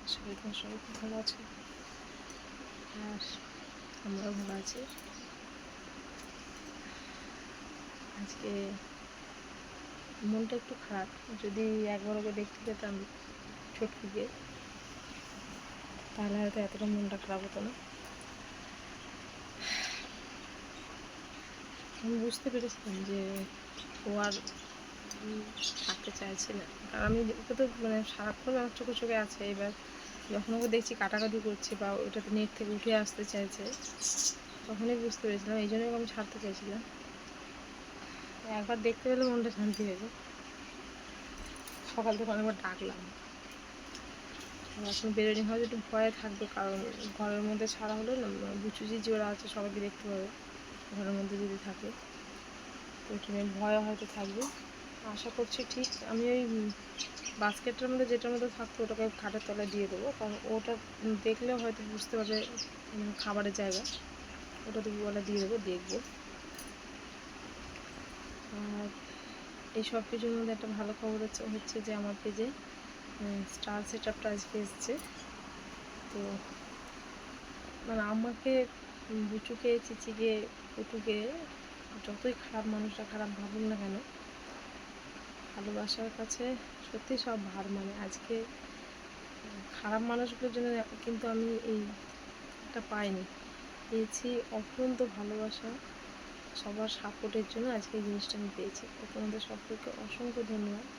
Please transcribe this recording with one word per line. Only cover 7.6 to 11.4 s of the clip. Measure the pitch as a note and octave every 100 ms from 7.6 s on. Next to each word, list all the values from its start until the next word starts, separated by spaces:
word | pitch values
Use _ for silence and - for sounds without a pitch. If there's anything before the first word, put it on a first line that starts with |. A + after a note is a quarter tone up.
| - - - - A3+ G3+
আজকে | G3+ - A3 G3+ G3 G3 - - - - - - - - - - - - - -
মনটা | G#3+ A3 A3+ A#3+
একটু | - B3 -
খারাপ। | G3+ F#3+ - - G#3+